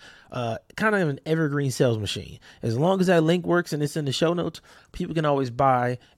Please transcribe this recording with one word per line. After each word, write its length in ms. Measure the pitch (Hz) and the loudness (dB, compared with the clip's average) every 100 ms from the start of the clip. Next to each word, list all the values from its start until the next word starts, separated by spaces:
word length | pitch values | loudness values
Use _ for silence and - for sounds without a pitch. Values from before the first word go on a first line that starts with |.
| - - - | -16 -20 -14
uh, 260 | - 117 113 - - | -8 -6 -8 -10 -4
kind 200 | 214 208 | 0 2
of 120 | 170 | 0
an 120 | 139 - | -2 -2
evergreen 460 | 160 156 143 139 | 0 0 0 -2
sales 280 | - 135 110 | 2 2 2
machine. 400 | 104 - - - - - | -4 -8 -10 -16 -20 -8
As 140 | 120 113 | -4 0
long 220 | 160 190 | 2 2
as 80 | 180 | 4
that 160 | 175 | 4
link 220 | 160 180 170 | 4 2 2
works 260 | 175 175 | 0 0
and 100 | 156 | -2
it's 120 | 147 165 | -4 -2
in 100 | 147 | -4
the 60 | |
show 220 | 123 160 | 0 0
notes, 260 | 175 170 - - - _ | 0 -4 -8 -16 -20 _
people 220 | - 180 | -8 -6
can 120 | 165 156 | -2 0
always 260 | 143 131 | 0 0
buy 480 | 117 139 127 123 123 - | 2 2 2 0 -4 -10